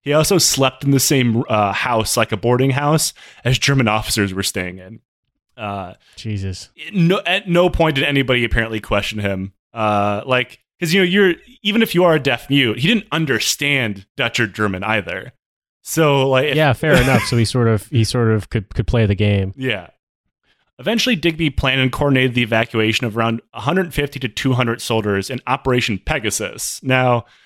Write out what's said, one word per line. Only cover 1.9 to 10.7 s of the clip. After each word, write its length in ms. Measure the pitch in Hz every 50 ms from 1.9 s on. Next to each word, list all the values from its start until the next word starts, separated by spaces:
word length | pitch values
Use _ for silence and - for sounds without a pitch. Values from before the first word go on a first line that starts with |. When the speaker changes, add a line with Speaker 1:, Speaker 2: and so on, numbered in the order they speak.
| 120 110 107 - -
Speaker 1:
like 140 | 120 113 -
a 60 | 113
boarding 340 | 92 98 120 123 123 131 135
house, 420 | 127 139 147 147 156 156 - - - - - - - - -
as 140 | 120 131 127
German 300 | - 143 143 135 123 110
officers 440 | 107 110 107 - - 110 101 98
were 120 | 92 95 98
staying 340 | - - 98 90 90 90 92
in. 220 | 92 92 110 110 _ _ _ _ _ _ _ _ _ _ _
Uh, 380 | 123 110 104 101 98 92 90 - _ _ _ _
Speaker 2:
Jesus. 560 | - - 110 104 98 95 95 92 - - - _ - 151 165
Speaker 1:
no, 280 | - 196 165 170 185 220 -
at 220 | 170 180 202 214 196
no 200 | 170 175 180 175
point 280 | - - 165 156 147
did 80 | 135 135
anybody 400 | 143 143 139 131 117 127 123 117
apparently 340 | 113 - 120 113 113 113 107
question 400 | - - 107 101 98 - 107 107
him. 340 | 101 98 98 95 95 98 - _ _ _ -
Uh, 480 | 117 107 107 104 101 101 104 104 101 -
like, 360 | 135 127 127 123 - - - _ _